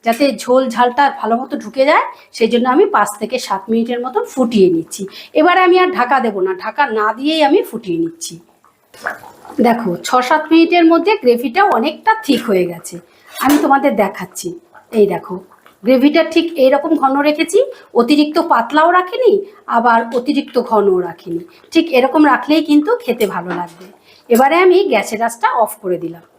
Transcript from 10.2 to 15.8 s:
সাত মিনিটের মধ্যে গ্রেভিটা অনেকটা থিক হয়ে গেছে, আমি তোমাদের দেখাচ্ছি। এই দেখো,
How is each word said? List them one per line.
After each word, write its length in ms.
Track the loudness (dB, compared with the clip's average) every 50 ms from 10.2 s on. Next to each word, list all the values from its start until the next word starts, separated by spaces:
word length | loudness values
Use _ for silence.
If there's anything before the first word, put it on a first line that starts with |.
| 2 2
সাত 140 | 0 0 2 2
মিনিটের 340 | 2 4 4 4 4 4 4 4
মধ্যে 200 | 4 4 2 0 -2 2
গ্রেভিটা 400 | 2 2 2 2 -2 -4 0 0 2 2 2
অনেকটা 360 | 0 -2 -4 -6 -2 -2 -2 -2 -2 0
থিক 160 | -2 -2 -2 0 -2
হয়ে 160 | 0 0 0 -2
গেছে, 260 | -6 -12 -16 -16 -18 -18 _ _ _ _ _ -20 -14 -4 0
আমি 120 | 2 2 2 4
তোমাদের 280 | 2 2 2 2 0 0 0
দেখাচ্ছি। 460 | -2 -2 -4 -10 -14 -14 -12 -12 -12 -12 -12 -12 _ _ _ -20 _ _ 0 0
এই 80 | 2 2 0
দেখো, 220 | -8 -8 -10 -14 -14 -14 _ _ _ _ -20 _ _